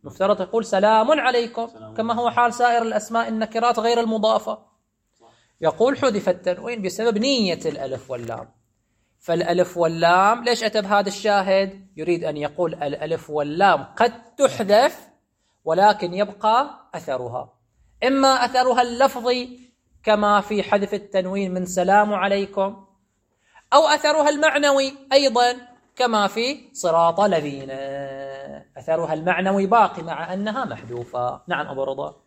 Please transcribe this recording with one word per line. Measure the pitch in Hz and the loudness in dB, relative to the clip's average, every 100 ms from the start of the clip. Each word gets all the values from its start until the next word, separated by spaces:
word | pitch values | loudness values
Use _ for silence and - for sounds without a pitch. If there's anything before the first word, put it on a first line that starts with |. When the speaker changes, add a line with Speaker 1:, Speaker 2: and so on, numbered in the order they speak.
Speaker 1:
مفترض | 147 - 190 202 | -20 -2 0 0
يقول: | 185 226 | -2 -4
"سلام | 226 196 208 220 226 | -2 2 4 4 4
عليكم"، | 302 247 247 233 - 233 | 2 2 0 -2 -8 -10
Speaker 2:
سلام | - - | -12 -12
Speaker 1:
كما | - 226 | -6 -4
هو | 226 240 | -2 0
Speaker 2:
عليكم. | 240 | 2
Speaker 1:
حال | 240 | 0
سائر | 233 240 233 | 2 2 2
الأسماء | 226 214 208 226 233 | 0 -4 -4 -4 -2
النكرات | 220 220 226 233 226 | -4 -4 0 0 0
غير | 226 233 | 0 0
المضافة. | 226 220 214 214 - 214 _ _ _ _ _ _ | 0 0 0 0 -2 -10 _ _ _ _ _ _
Speaker 2:
صح. | _ _ _ _ | _ _ _ _
Speaker 1:
يقول: | 160 - 240 277 | -2 2 0 2
"حذف | 269 202 - | 0 0 -2
التنوين | 180 185 180 226 233 | -2 -4 -4 -6 -6
بسبب | 185 - 233 208 | -6 -2 -2 0
نية | 262 262 190 165 160 | 0 2 0 -2 -6
الألف | 143 135 127 - | -6 -8 -8 -8
واللام". | 123 117 117 117 _ _ _ _ _ _ _ | -10 -8 -12 -14 _ _ _ _ _ _ _
فالألف | - 170 175 175 180 175 | -4 -2 0 0 0 0
واللام | 165 165 170 180 202 233 | 0 2 4 6 4 2
ليش | 240 226 | 0 -2
أتى | 220 220 | 0 -2
بهذا | 196 202 202 | 0 0 0
الشاهد؟ | 196 214 202 190 190 196 196 - - | -2 0 2 2 2 0 -6 -20 -8
يريد | 156 170 | -2 -2
أن | 165 147 | -2 -6
يقول: | 147 147 170 | -6 -4 -4
"الألف | 160 147 143 151 160 - | -2 -6 -6 -6 -6 -4
واللام | 151 147 160 196 156 | -4 -4 2 4 2
قد | - - 240 233 - | -2 0 0 0 -20
تحذف | - 269 - 196 208 294 - - _ _ _ _ _ | 0 0 2 4 4 4 0 -20 _ _ _ _ _
ولكن | - 165 208 208 175 | -2 4 4 4 -4
يبقى | 180 202 - 214 233 294 - _ | -4 -4 0 2 2 0 -10 _
أثرها، | 165 - 127 123 127 147 _ _ _ _ _ 247 | -14 -6 -6 -6 -10 -12 _ _ _ _ _ 0
إما | 269 269 | 4 4
أثرها | 254 240 254 254 247 | 4 2 2 2 2
اللفظي | 240 240 262 254 240 247 247 - - _ _ _ | 0 2 2 2 -2 -2 -4 -16 -20 _ _ _
كما | - 208 208 208 | 0 2 4 2
في | 196 208 | 2 -4
حذف | - 202 196 | 0 0 0
التنوين | 208 - 190 185 196 190 | -6 -4 -4 -2 -4 -4
من | 180 180 | -4 -4
سلام | 180 180 202 208 | -2 4 4 4
عليكم، | 202 196 196 196 - 196 214 - _ _ _ _ _ _ - _ | 0 0 0 -2 -4 -4 -6 -20 _ _ _ _ _ _ -20 _
أو | 277 | 4
أثرها | 311 294 302 311 294 | 4 2 2 2 2
المعنوي | 294 311 277 285 277 269 269 - | 2 2 2 2 2 0 -6 0
أيضا | 277 269 233 247 247 - _ _ - | 2 4 2 0 0 -14 _ _ -2
كما | 247 220 196 | 0 2 0
في | 226 240 294 - | -2 -4 -6 -14
صراط | - 175 165 170 170 | -6 0 2 2 2
الذين، | 208 170 147 139 135 135 139 139 139 139 135 135 139 143 - - | 2 2 -2 -10 -12 -10 -8 -8 -10 -12 -12 -14 -16 -18 -20 -14
أثرها | - 160 156 | -2 -2 0
المعنوي | 156 170 170 190 196 190 | -4 -2 0 0 0 2
باقي | 233 196 - | 4 4 0
مع | 165 147 165 | -10 -8 -8
أنها | 190 208 208 | -6 -6 -6
محذوفة". | 156 110 117 120 117 123 123 131 - | -8 -10 -10 -12 -8 -6 -6 -6 -6
نعم | 151 143 | -6 -6
أبو | 135 | -6
رضا. | 135 135 147 - | -6 -6 -10 -12